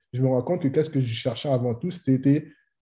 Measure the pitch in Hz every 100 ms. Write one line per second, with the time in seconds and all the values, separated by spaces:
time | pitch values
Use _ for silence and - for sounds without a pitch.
0 | _ 123 131 127 127 175 139 151 156 139
1 | 123 113 131 113 151 127 123 117 180 175
2 | - 131 135 147 - - _ _ _